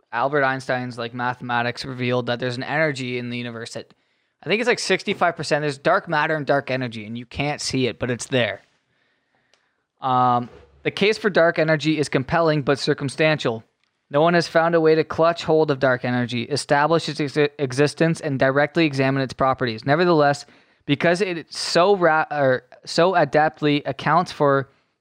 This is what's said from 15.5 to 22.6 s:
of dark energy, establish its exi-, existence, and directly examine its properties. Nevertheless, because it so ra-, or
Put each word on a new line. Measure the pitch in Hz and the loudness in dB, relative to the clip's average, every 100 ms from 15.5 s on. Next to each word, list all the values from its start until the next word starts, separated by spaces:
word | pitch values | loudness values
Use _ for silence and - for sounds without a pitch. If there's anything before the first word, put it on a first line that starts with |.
| 160 151 | 2 2
of | 135 | 2
dark | 135 123 127 | 0 0 -2
energy, | 123 120 123 | -2 -2 -4
establish | 113 139 - 143 147 165 160 | -4 -6 0 2 2 0 -2
its | 147 | -6
exi-, | 147 151 147 - | -4 0 0 0
existence, | 135 127 147 - 165 160 | -6 0 0 2 0 0
and | 156 135 | -4 0
directly | 131 135 147 - 160 | 0 2 0 2 0
examine | 135 135 139 | 2 0 0
its | 131 | -4
properties. | - 135 131 123 110 | 0 0 0 -4 -4
Nevertheless, | 135 151 180 160 143 139 - _ _ _ - | -2 2 4 4 4 2 -6 _ _ _ -4
because | 139 170 175 | 0 2 2
it | 196 170 - | -2 -4 -10
so | - - 170 180 202 | -10 -2 2 4 4
ra-, | 170 156 151 | 4 2 0
or | 147 135 127 | 0 2 2